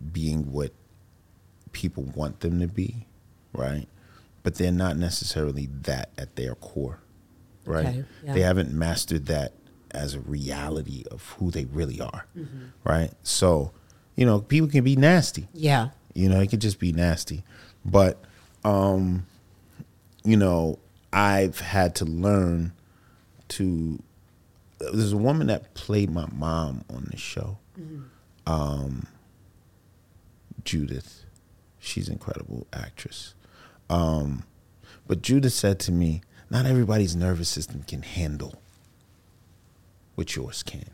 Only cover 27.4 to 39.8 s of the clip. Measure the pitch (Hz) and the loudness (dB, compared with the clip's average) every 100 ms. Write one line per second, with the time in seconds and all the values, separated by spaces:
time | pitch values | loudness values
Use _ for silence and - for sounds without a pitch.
27.4 | - 104 - 185 156 151 131 - _ _ | -8 -10 -14 -18 -14 -14 -16 -20 _ _
28.4 | - 80 73 71 67 65 - - _ _ | -2 -2 0 -4 -4 -6 -10 -16 _ _
29.4 | _ _ _ _ _ _ _ _ _ _ | _ _ _ _ _ _ _ _ _ _
30.4 | - - - 80 69 65 - - - - | -20 -14 -6 -4 -4 -6 -10 -20 -20 -20
31.4 | _ _ _ _ - - - - - - | _ _ _ _ -10 -8 -6 -8 -8 -10
32.4 | - 58 - - - - - - - - | -10 -12 -12 -12 -14 -14 -16 -16 -18 -20
33.4 | - - - - - 85 80 78 71 67 | -20 -20 -20 -16 -2 2 2 2 0 -4
34.4 | - _ _ _ - - - 87 - 139 | -10 _ _ _ -20 -16 -4 -2 2 4
35.4 | 131 - 101 98 - 87 85 80 - - | 4 2 2 2 2 2 2 0 -6 -20
36.4 | - 120 131 127 107 107 95 85 90 85 | -4 0 2 4 4 4 2 2 0 0
37.4 | 85 76 - 71 - 71 - - 80 73 | -2 -4 -8 -10 -10 -10 -8 -4 -4 -4
38.4 | - - - _ _ _ _ _ _ _ | -10 -14 -20 _ _ _ _ _ _ _
39.4 | _ _ _ _ | _ _ _ _